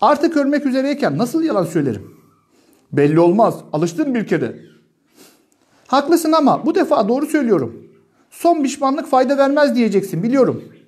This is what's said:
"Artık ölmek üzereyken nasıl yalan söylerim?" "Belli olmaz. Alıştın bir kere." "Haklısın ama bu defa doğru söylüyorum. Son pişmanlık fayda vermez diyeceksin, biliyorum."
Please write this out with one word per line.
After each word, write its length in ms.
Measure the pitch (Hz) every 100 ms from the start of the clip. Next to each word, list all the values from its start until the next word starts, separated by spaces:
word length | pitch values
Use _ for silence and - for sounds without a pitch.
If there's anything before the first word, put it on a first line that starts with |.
"Artık 360 | 220 294 330 311
ölmek 280 | 277 285 285
üzereyken 520 | 262 277 285 180 143
nasıl 260 | 233 320
yalan 220 | 320 208 170
söylerim?" 520 | 165 135 95 - - _ _ _ _ _ _ _
"Belli 280 | 135 147 160
olmaz. 360 | 170 202 202 - -
Alıştın 420 | 151 170 285 294 240
bir 120 | 190
kere." 320 | 165 117 - - _ _ _ _ _ - _ _ _ _ _ _
"Haklısın 440 | 262 285 339 320
ama 340 | 320 269 156 277
bu 100 | 370
defa 320 | 302 285 208
doğru 180 | 262 294
söylüyorum. 640 | 311 240 170 117 - - _ _ _ _
Son 320 | - 339 330
pişmanlık 440 | 262 - 269 294 -
fayda 300 | 254 262 277
vermez 380 | 269 294 285 240
diyeceksin, 480 | 220 196 190 165
biliyorum." 400 | 226 269 202 123 - -